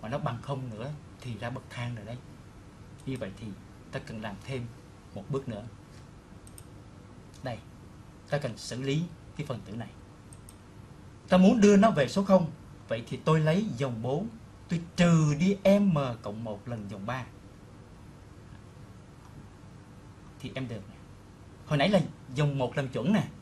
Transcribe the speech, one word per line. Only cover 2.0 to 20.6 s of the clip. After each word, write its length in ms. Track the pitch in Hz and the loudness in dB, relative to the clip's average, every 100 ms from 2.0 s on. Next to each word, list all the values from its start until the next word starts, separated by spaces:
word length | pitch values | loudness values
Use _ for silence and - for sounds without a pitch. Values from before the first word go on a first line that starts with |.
đấy. 120 | 101 123 - - - - - - - - - | -10 -14 -16 -20 -20 -20 -20 -20 -20 -14 -8
Như 100 | 127 | -6
vậy 140 | 98 98 | -8 -10
thì 60 | 110 95 - - - | -12 -14 -16 -20 -12
ta 80 | - - | -12 -10
cần 160 | 113 | -10
làm 140 | 107 98 | -10 -10
thêm 220 | - 131 120 - - - - | -10 -8 -8 -14 -20 -20 -16
một 100 | 101 - | -14 -6
bước 200 | 135 - | -6 -4
nữa. 160 | 104 117 - - - - - - - - - - - - - - - - - | -10 -12 -16 -20 -20 -20 -20 -20 -20 -20 -20 -18 -20 -20 -20 -20 -20 -20 -12
Đây, 160 | 131 113 - - - - - - - | -10 -10 -14 -20 -20 -20 -20 -20 -4
ta 80 | 143 | -4
cần 180 | 127 113 | -2 -8
xử 260 | - 123 | -8 -4
lý 200 | 135 147 170 - - - | 0 0 0 -8 -16 -10
cái 100 | 147 | -6
phần 140 | 113 | -8
tử 120 | 95 113 | -8 -10
này. 120 | 117 - - - - - - - - - - - - - - | -10 -14 -20 -20 -20 -20 -20 -20 -20 -20 -20 -20 -20 -20 2
Ta 80 | 185 | 8
muốn 240 | 190 247 | 8 10
đưa 160 | 202 196 | 8 10
nó 140 | 175 | 8
về 180 | 151 123 | 4 2
số 160 | 196 | 0
không, 260 | 196 190 160 - - - - | 6 6 6 -6 -18 -20 -8
vậy 160 | 117 - | -6 -6
thì 120 | 127 | -4
tôi 160 | - 156 | 2 4
lấy 260 | 156 175 220 120 | 6 2 0 -2
dòng 260 | 135 113 | -4 -2
bốn, 260 | 120 147 226 - - - - | -2 -2 -4 -10 -20 -20 -6
tôi 120 | 165 - - | -6 -4 2
trừ 380 | 175 165 151 143 | 6 6 4 4
đi 160 | 185 196 196 202 | 2 4 6 6
M 180 | 202 151 135 117 | 6 4 0 -4
cộng 220 | 104 107 | -8 -8
một 240 | 113 101 127 | -8 -8 -8
lần 220 | 117 101 | -8 -8
dòng 160 | 101 98 | -8 -6
ba. 180 | 127 117 - - - - - - - - - - - - - - - - - - - - - - - - - - - - - - - | -6 -8 -16 -20 -20 -20 -20 -20 -20 -20 -20 -20 -20 -18 -18 -20 -20 -20 -20 -20 -20 -20 -20 -20 -20 -20 -20 -20 -20 -20 -20 -20 -14
Thì 120 | 123 | -10
em 140 | 131 | -8